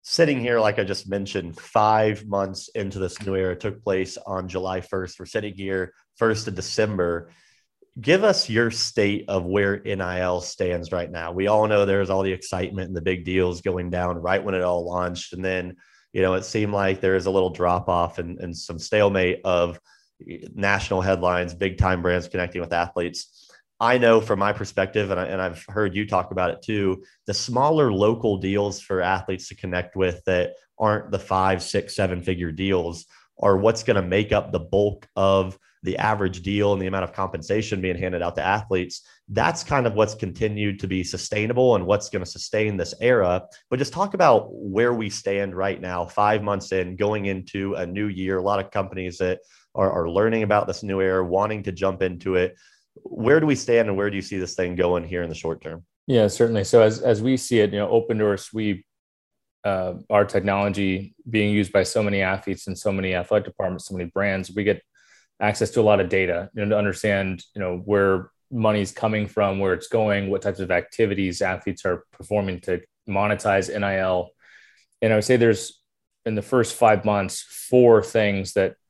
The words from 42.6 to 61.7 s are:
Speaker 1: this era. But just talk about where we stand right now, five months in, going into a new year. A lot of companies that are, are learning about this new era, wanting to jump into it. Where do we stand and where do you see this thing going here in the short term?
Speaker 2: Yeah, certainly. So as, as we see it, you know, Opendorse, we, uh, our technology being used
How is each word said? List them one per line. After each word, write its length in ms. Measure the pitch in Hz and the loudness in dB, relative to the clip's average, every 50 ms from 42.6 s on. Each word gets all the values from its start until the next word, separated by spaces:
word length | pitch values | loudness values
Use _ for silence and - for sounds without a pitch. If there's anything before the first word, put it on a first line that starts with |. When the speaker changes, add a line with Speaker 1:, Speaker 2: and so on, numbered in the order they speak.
| 110 107 104 | 0 0 0
Speaker 1:
this 180 | 95 85 82 - - | -2 -4 -6 -6 0
era. 440 | 110 123 127 113 95 90 90 92 - - - - _ _ | 2 4 4 4 4 2 2 0 -2 -8 -20 -20 _ _
But 100 | 127 127 | -4 -4
just 140 | 139 - - | -4 -4 -2
talk 200 | 175 196 202 202 | -4 -4 -2 2
about 360 | 190 175 147 120 101 - - | 4 6 6 6 6 4 0
where 420 | 98 - 101 101 95 104 120 120 123 | -14 -12 -10 -4 0 2 2 2 2
we 160 | 113 110 98 | 0 -4 -6
stand 460 | - - - 98 98 98 101 98 90 | -8 -6 -4 -4 -2 -2 -4 -4 -4
right 240 | 90 95 101 95 - | -4 -2 -4 -4 -4
now, 240 | - 92 90 90 87 | -6 -6 -4 -4 -6
five 380 | 85 - - 104 104 110 107 101 | -4 -2 0 2 2 2 0 0
months 300 | 104 101 95 - - 95 | -2 -4 -4 -4 -2 -2
in, 240 | 95 90 90 92 | -2 -2 -4 -2
going 300 | 92 104 104 107 107 98 | -2 0 0 0 -2 -2
into 480 | 101 95 95 92 - - 98 98 98 95 | -4 -4 -4 -8 -8 -6 -6 -4 -4 -4
a 100 | 73 92 | -4 -6
new 220 | 87 90 101 104 | -6 -4 -4 -4
year. 320 | 107 95 90 95 95 95 92 | -4 -4 -4 -2 -2 -2 0
A 40 | 90 | 0
lot 160 | 98 101 98 | 0 0 0
of 120 | 98 - | -2 -4
companies 480 | - 104 95 95 92 92 92 90 85 - | -4 -4 -4 -4 -6 -8 -8 -8 -4 -2
that 200 | 92 90 92 - _ _ _ _ _ _ _ | -2 -2 -2 -4 _ _ _ _ _ _ _
are, 160 | - 98 95 | 0 0 2
are 200 | - 87 82 85 | 2 0 -2 0
learning 340 | 82 98 107 113 113 113 107 | 2 2 2 2 2 0 2
about 240 | 101 104 104 - | 2 2 2 2
this 160 | 95 92 - 110 | 0 -6 -8 -6
new 160 | 101 95 95 | -4 -2 0
era, 260 | 95 95 92 95 92 | 0 2 2 0 0
wanting 380 | 87 87 98 104 107 107 104 101 | 0 0 0 0 -2 -4 -6 -6
to 80 | 104 | -8
jump 300 | 90 78 98 95 95 95 | -6 -2 -2 -2 0 0
into 340 | 95 92 90 85 87 98 92 | -2 -4 -4 -4 -4 0 2
it. 220 | 90 90 90 - _ _ _ _ _ _ _ _ - _ | 2 0 0 -4 _ _ _ _ _ _ _ _ -20 _
Where 360 | - - - 104 120 143 160 | -14 -8 -2 2 4 4 4
do 60 | 156 | 4
we 100 | 151 139 | 2 0
stand 320 | 127 - - 117 117 113 | 0 2 2 4 4 4
and 80 | 107 98 | 2 0
where 140 | 95 101 104 | 0 0 -2
do 80 | 101 | -2
you 40 | 98 | -4
see 160 | 92 - 104 95 | -6 -6 -6 -6
this 160 | 90 87 - | -6 -6 -4
thing 200 | - 92 87 87 | -4 -4 -2 0
going 300 | 87 90 87 90 87 82 | 0 2 2 2 0 -2
here 180 | 82 87 87 85 | -4 -6 -6 -4
in 60 | 82 | -6
the 60 | 80 | -8
short 260 | - - 82 80 - | -8 -6 -6 -6 -6
term? 240 | - 80 82 82 85 _ _ _ _ | -8 -14 -14 -14 -16 _ _ _ _
Speaker 2:
Yeah, 220 | - 131 117 107 | 2 4 4 4
certainly. 380 | 101 - - 120 113 113 107 98 | 4 4 2 2 2 2 -2 0
So 160 | - - 120 | 6 8 8
as, 200 | 110 110 110 117 | 8 8 4 2
as 200 | - 127 113 101 | 2 2 2 2
we 160 | 110 127 131 | 2 0 0
see 220 | 127 - - 123 113 | 0 0 2 4 4
it, 120 | 104 101 | 4 4
you 80 | 98 104 | 2 -2
know, 80 | 104 | -2
Opendorse, 640 | 90 - 117 113 117 117 107 107 104 101 92 - - | 2 2 2 2 0 -2 2 2 2 0 0 -4 -10
we, 320 | - 110 110 104 98 95 _ _ _ _ _ _ _ _ _ _ _ _ _ _ _ _ - | -6 -4 -2 -2 -2 -4 _ _ _ _ _ _ _ _ _ _ _ _ _ _ _ _ -2
uh, 300 | 104 98 92 92 92 90 90 - _ | -2 0 0 -2 -4 -6 -8 -4 _
our 160 | 107 101 104 | 4 4 4
technology 880 | 98 - 98 92 101 98 98 101 101 98 101 98 95 95 95 98 - _ _ - 123 | 4 2 0 2 2 2 2 0 0 0 0 0 0 0 -2 -4 -10 _ _ -12 -2
being 240 | 110 107 104 104 104 | 0 2 2 4 2
used 180 | 104 101 92 | 2 0 2